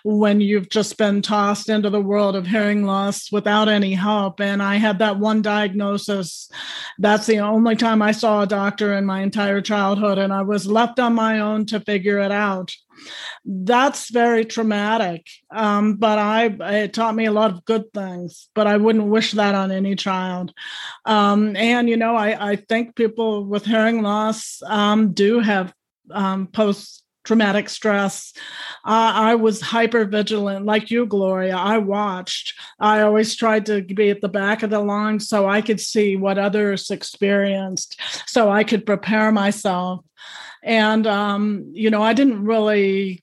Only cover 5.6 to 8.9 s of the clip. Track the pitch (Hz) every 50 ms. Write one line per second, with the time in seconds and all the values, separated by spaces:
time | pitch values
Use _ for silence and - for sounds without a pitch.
5.6 | 208 196 185 208 202 202 202 202 - - 202 196 180 160 - - - - - -
6.6 | - - - - - - - - 190 208 214 208 214 226 220 208 202 208 220 220
7.6 | 233 233 220 220 233 226 220 214 208 214 214 214 233 220 208 208 202 196 208 196
8.6 | 196 202 202 - 214 202